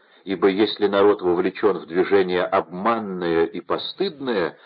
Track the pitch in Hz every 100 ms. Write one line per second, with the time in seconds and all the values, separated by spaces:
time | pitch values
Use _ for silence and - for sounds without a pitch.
0 | _ _ - 95 101 95 107 - 101 101
1 | 101 101 90 85 92 - 107 87 73 85
2 | 90 98 90 90 90 98 87 87 107 117
3 | 107 90 87 82 82 87 - - - -
4 | 196 156 185 107 80 -